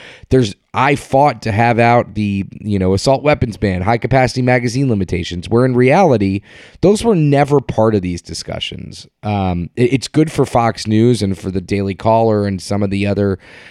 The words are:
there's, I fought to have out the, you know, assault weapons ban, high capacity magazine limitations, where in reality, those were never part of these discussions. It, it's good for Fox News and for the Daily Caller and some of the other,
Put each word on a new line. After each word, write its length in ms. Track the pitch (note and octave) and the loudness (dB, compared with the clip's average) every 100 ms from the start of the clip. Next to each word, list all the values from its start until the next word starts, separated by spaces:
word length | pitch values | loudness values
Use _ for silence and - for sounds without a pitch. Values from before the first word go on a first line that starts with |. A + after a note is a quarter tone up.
| - - - | -20 -20 -2
there's, 280 | C3 G#2+ - _ | 0 0 -4 _
I 240 | G#2+ C3+ C#3+ | -2 0 -2
fought 440 | - C3+ C#3+ A2 | -2 0 2 0
to 100 | A2 | -4
have 260 | G#2 A#2 A2+ | 0 2 4
out 360 | A#2 A#2+ - G2 | 4 2 0 -4
the, 300 | G#2 G2 F#2 - | -4 -2 -6 -10
you 180 | G#2+ G2 | -4 -2
know, 160 | F#2 | 0
assault 300 | F#2+ C#3 C3+ | 0 2 0
weapons 320 | C#3+ D3 A#2+ F#2+ | 0 0 -2 -2
ban, 260 | G#2 F2+ | -4 -2
high 160 | F#2 A#2 | -2 -2
capacity 440 | A#2 C3 B2+ B2+ | 0 0 2 0
magazine 480 | B2 B2+ A#2+ B2 C#3 | 0 0 0 -2 0
limitations, 580 | G#2 F2+ F2+ F2+ F2 G2 | 0 -2 -4 -6 -8 -2
where 160 | A2+ | 0
in 100 | C3 | 2
reality, 680 | B2 B2+ E3 F3+ A2+ G2 G2 - - - - | 2 4 4 4 2 0 -2 -8 -20 -20 -2
those 200 | F3+ G#3+ | 2 2
were 140 | A#3 F#3 | 2 2
never 460 | D3 C#3 C#3 C#3+ | 4 2 2 2
part 340 | - - A2 G#2+ | 0 0 2 2
of 60 | |
these 200 | F2+ E2+ | -2 -6
discussions. 840 | - D#2+ - - - C#2 B1 - - _ | -10 -12 -10 -10 -10 -12 -16 -18 -20 _
It, 460 | G#2+ G#2 F#2 F2 E2 - | -4 -2 0 -2 -4 0
it's 320 | B2 C3 - | 0 0 -2
good 240 | D3+ D#3+ | 0 0
for 120 | - C3 | 0 0
Fox 400 | B2+ A#2 G#2 A2 | 2 0 -2 -2
News 360 | G#2+ A#2+ A2+ | 2 4 2
and 160 | G2+ F#2+ | -2 -4
for 120 | F#2+ | -6
the 120 | F#2+ | -6
Daily 340 | F2+ G2+ G2 F#2 | -4 -4 -2 -2
Caller 500 | A2 A2+ A2+ G#2+ G2+ | 0 2 2 2 0
and 160 | F#2+ | -4
some 220 | - G2+ | -4 -4
of 60 | G2+ | -2
the 180 | G2 G2+ | -2 -2
other, 320 | G2 G2+ F#2+ - - - | 0 0 -2 -6 -20 -20